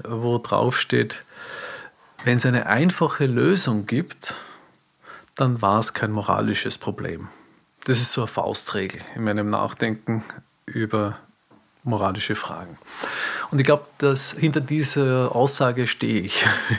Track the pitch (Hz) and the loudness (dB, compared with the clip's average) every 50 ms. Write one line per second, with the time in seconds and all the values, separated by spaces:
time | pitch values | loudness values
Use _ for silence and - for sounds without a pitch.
0 | - - 120 113 117 120 120 117 - - 101 101 110 123 131 - - - - 120 | -8 -6 -6 -2 0 0 0 0 0 0 0 2 2 2 0 0 -2 0 2 0
1 | 117 117 - - - - - - - - - - - - - - - - _ _ | 0 0 -4 -12 -16 -18 -20 -18 -16 -14 -14 -12 -12 -12 -14 -14 -16 -20 _ _
2 | _ - _ - - 123 123 123 - 131 123 123 - - 104 120 160 185 175 - | _ -20 _ -4 0 2 2 4 4 2 2 2 2 2 2 4 4 2 2 2
3 | 165 143 - - 147 131 120 120 123 156 196 180 - 139 113 104 101 - 117 131 | 0 0 0 0 0 0 2 2 4 4 4 2 2 2 0 0 -2 -2 -2 -2
4 | 180 - - - - - - - - - - - - - _ _ _ _ _ _ | -2 -4 -8 -10 -8 -8 -8 -10 -12 -18 -20 -20 -20 -20 _ _ _ _ _ _
5 | - - - - - _ - - 139 127 123 113 104 98 101 110 110 - - - | -20 -20 -20 -20 -20 _ -2 0 0 2 2 2 2 4 4 4 2 0 0 -2
6 | - 107 107 107 101 - - 107 110 110 107 - - 101 - - - - 98 - | -2 -2 -2 -2 0 0 0 2 2 0 0 -2 -2 -4 -6 -6 -6 -6 -6 -6
7 | - 85 82 82 - - - - - _ _ _ _ _ _ - - - 127 120 | -6 -8 -8 -8 -12 -14 -18 -20 -20 _ _ _ _ _ _ -6 -2 2 2 4
8 | 120 - - - 117 107 - - 80 98 110 - - - - 101 95 95 - - | 4 4 2 0 -2 -2 -2 -2 -2 0 -2 -2 -4 -4 -4 -4 -4 -4 -6 -10
9 | - - - 117 113 107 104 104 104 104 104 101 104 107 - - 120 113 107 110 | -14 -12 -8 -4 -2 -2 0 0 0 0 0 0 0 -2 -2 -2 -2 -2 -4 -4
10 | - - 117 113 - - - - - _ _ _ _ - - 113 110 107 - 107 | -4 -4 -4 -4 -4 -8 -14 -20 -20 _ _ _ _ -8 -6 -4 -4 -2 0 -2
11 | 104 104 104 - - _ _ _ _ _ - _ _ _ _ _ - 131 113 101 | -2 -2 -4 -8 -14 _ _ _ _ _ -20 _ _ _ _ _ -4 -2 0 0
12 | 98 95 92 101 - - 107 - - - 80 82 90 85 82 - - - - - | 0 0 -2 -2 -4 -4 -4 -4 -6 -8 -8 -10 -14 -16 -18 -20 -20 -18 -12 -10
13 | - - - - - - - - - - - 139 131 147 147 147 - - - - | -8 -6 -6 -4 -6 -4 -6 -6 -6 -2 0 2 6 6 4 4 2 -4 -4 0
14 | 143 143 135 131 - - - - 147 156 143 156 135 127 151 156 147 - - 143 | 2 2 4 4 2 0 0 2 2 2 2 2 0 0 0 2 2 2 2 2
15 | 139 131 127 127 123 123 - 117 131 139 - - 139 123 120 123 120 113 - - | 2 2 2 2 2 2 2 4 4 4 4 4 4 2 2 2 0 -2 -2 -2
16 | 113 113 113 104 90 110 - - 139 107 85 - - - 117 | 0 0 2 0 0 0 0 2 2 2 2 0 0 -2 0